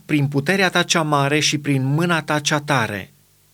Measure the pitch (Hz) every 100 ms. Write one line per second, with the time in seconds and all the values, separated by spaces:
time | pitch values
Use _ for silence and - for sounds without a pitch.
0 | - 151 143 143 143 196 185 180 170 180
1 | 151 147 139 151 143 147 143 135 131 147
2 | 175 165 143 151 143 151 147 135 107 101
3 | 95 _ _ _ _